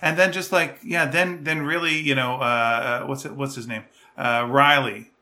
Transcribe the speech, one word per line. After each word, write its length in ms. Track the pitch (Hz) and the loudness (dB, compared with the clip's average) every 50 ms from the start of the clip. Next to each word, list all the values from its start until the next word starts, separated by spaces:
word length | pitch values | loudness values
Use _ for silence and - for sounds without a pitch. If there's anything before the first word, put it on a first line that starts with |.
| - | -2
And 160 | 160 160 170 | -2 2 4
then 140 | 185 190 180 | 2 2 2
just 180 | 190 180 - | -2 -4 0
like, 300 | 185 175 165 143 - - - | 0 0 0 0 -4 -12 -10
yeah, 240 | - 170 170 160 | -4 -2 0 0
then, 380 | 139 135 170 185 180 175 165 143 | 0 2 0 0 0 -2 -6 -4
then 180 | 160 156 156 143 | -4 -4 -2 -2
really, 340 | 147 160 170 170 165 156 | -2 -2 -2 0 0 -2
you 200 | 156 156 147 135 | 0 0 0 0
know, 180 | 131 127 123 127 | 0 0 -2 -2
uh, 680 | 131 135 120 120 120 117 113 117 117 - 127 120 123 113 | -2 0 0 0 2 2 2 0 0 0 -2 -2 -4 -4
uh, 40 | |
what's 180 | 123 139 139 139 | -6 -8 -8 -8
it, 120 | 151 - | -12 -8
what's 180 | 139 139 139 135 | -8 -8 -8 -6
his 140 | 127 113 120 | -10 -10 -10
name? 160 | 113 107 - _ _ _ _ _ - - | -10 -10 -12 _ _ _ _ _ -10 -4
Uh, 280 | - 120 117 120 120 120 | -2 0 0 0 0 2
Riley, 640 | 127 139 143 143 147 139 131 117 101 107 113 _ _ _ | 4 6 8 8 6 6 4 0 -4 -8 -12 _ _ _